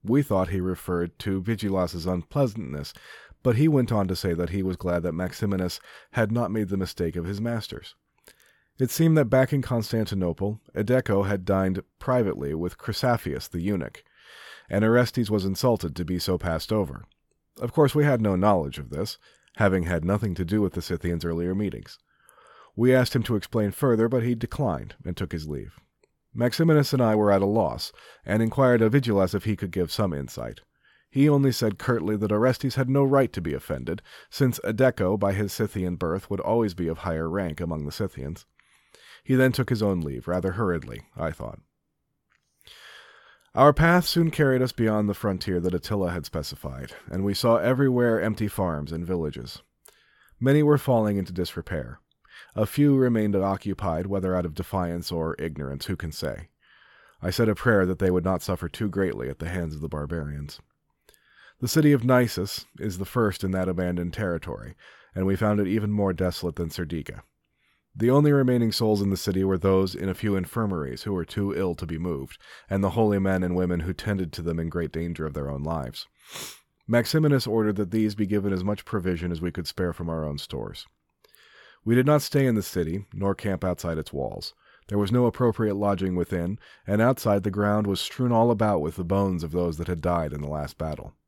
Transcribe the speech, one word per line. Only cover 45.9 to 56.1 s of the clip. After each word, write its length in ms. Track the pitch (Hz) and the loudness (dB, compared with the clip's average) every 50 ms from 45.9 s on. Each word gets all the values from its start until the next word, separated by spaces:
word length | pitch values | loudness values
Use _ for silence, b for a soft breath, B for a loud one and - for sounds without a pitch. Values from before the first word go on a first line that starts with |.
| 107 101 95 85 | -2 -2 0 -2
had 140 | 85 87 73 | -2 -4 -8
specified, 640 | - - 78 76 - - - - 73 65 65 69 - - - - - | -6 -8 -8 -8 -8 -10 -10 -12 -12 -10 -10 -14 -14 -16 -18 -14 -8
and 140 | - 92 98 | -4 -2 -2
we 100 | 101 98 | -2 -2
saw 220 | - - 120 113 | 2 4 4 4
everywhere 640 | 117 80 120 131 127 139 135 123 123 123 120 113 107 | 4 4 2 2 4 2 2 4 2 2 2 2 2
empty 300 | 87 110 107 - 113 101 | 0 -2 -2 -2 -4 -4
farms 420 | - - 98 90 80 73 73 76 | -2 -2 -2 -2 -2 -4 -4 -6
and 140 | 82 82 87 | -6 -6 -4
villages. 560 | 82 92 87 80 76 71 - 60 64 - - _ _ _ _ _ b b b b b b b b b b b | -4 -4 -2 -2 -4 -6 -8 -14 -14 -16 -18 _ _ _ _ _ b b b b b b b b b b b
Many 200 | 120 135 139 151 | 2 4 4 6
were 160 | 151 147 147 | 6 6 4
falling 380 | 139 - - 127 113 110 107 101 | 4 4 4 4 4 4 2 0
into 160 | 98 92 85 | 0 -2 -4
disrepair. 680 | 92 92 90 - - - 82 - 92 78 64 58 - - _ _ _ _ B B B B B B B | -4 -4 -4 -4 -6 -10 -8 -6 -6 -6 -6 -8 -14 -18 _ _ _ _ B B B B B B B
A 120 | - 107 | -2 -2
few 320 | - - 143 147 147 139 | -2 2 4 4 6 6
remained 360 | 131 131 127 117 113 107 104 101 | 6 4 4 4 2 2 2 2
occupied, 720 | 98 95 98 98 95 - 104 98 - 101 92 80 80 92 | 2 2 2 0 -2 -2 -6 -6 -4 -2 -2 -2 -2 -2
whether 280 | 98 98 98 92 92 92 | -2 -2 -2 -2 0 0
out 100 | 92 85 | 0 -2
of 100 | 85 78 | -2 -6
defiance 540 | 95 90 - - 95 90 85 85 87 85 - | -6 -8 -4 -2 -2 -2 -2 -4 -6 -6 -6
or 280 | 90 82 80 80 - - | -4 -4 -4 -4 -4 -6
ignorance, 460 | 78 82 73 73 71 67 69 71 - | -8 -8 -8 -8 -8 -8 -8 -8 -6
who 100 | - 98 | -8 -6
can 160 | - - 80 | -6 -6 -10